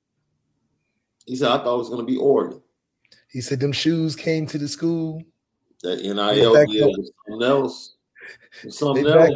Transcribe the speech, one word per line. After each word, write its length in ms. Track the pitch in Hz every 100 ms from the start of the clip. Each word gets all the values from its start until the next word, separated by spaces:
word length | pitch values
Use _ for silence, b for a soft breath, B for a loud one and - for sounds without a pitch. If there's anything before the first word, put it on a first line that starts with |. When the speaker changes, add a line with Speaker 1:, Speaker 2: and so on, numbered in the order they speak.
| _ _ _ _ _ _ _ _ _ _ _ _ -
Speaker 1:
He 100 | 127
said, 140 | 127
"I 140 | 120
thought 120 | 120 123
it 20 |
was 120 | 113
gonna 140 | 120
be 140 | 117 131
Oregon." 440 | 139 120 92 - _ _ _ _ _ b b
Speaker 2:
He 100 | 127
said, 200 | - 135
"Them 120 | 143
shoes 440 | 131 160 165 160 -
came 320 | 170 160 151
to 100 | 156
the 100 | 143
school." 560 | - 165 165 160 160 160 _ _ _ _ _
Speaker 1:
That 180 | 87 92
Speaker 2:
Yeah, 80 | 98
Speaker 1:
N 80 | 101
I 200 | 104 107
L 140 | 117 113
Speaker 2:
back 120 | -
Speaker 1:
deal 180 | 107 -
Speaker 2:
up. 80 | -
Speaker 1:
was 140 | - _ -
something 200 | 107 123
else. 480 | 139 131 - - _ _ _ B B B B 107
Something 340 | - 143 131
Speaker 2:
They 100 | 147
backed 180 | 160 160